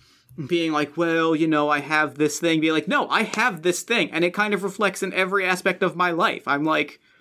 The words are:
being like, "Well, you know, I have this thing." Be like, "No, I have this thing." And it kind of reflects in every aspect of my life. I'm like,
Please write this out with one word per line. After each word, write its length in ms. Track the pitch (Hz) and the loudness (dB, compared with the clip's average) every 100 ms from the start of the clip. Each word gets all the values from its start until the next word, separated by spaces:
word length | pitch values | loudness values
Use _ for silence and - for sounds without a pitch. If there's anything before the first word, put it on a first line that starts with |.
| _ _ _ - 139 | _ _ _ -12 -2
being 240 | 175 165 | 0 0
like, 220 | 151 147 165 | 0 -2 -2
"Well, 360 | 170 165 160 | 0 2 2
you 120 | 160 160 | 2 2
know, 220 | 151 147 | 2 2
I 80 | 147 | 0
have 380 | 139 156 151 139 | 0 0 0 0
this 200 | 151 151 | 0 0
thing." 220 | 170 160 | 0 2
Be 100 | 156 | 2
like, 160 | 156 156 | 0 0
"No, 220 | 285 - | 0 0
I 140 | 170 | 0
have 400 | 214 - 247 175 | -2 0 -2 0
this 200 | 170 170 | -2 -2
thing." 280 | - 233 151 | -2 -2 -2
And 100 | 160 175 | 0 0
it 80 | |
kind 180 | 175 208 | 0 0
of 100 | 202 | -2
reflects 400 | 196 190 202 196 | -4 -2 -2 -2
in 120 | 190 | -4
every 320 | - 185 196 185 | -2 0 0 0
aspect 360 | 180 190 180 | 0 0 0
of 140 | 180 160 | 0 0
my 140 | 180 | 0
life. 320 | 170 - - - | 2 0 0 -2
I'm 180 | 143 | 0
like, 360 | 156 156 147 - _ _ | 2 0 -2 -8 _ _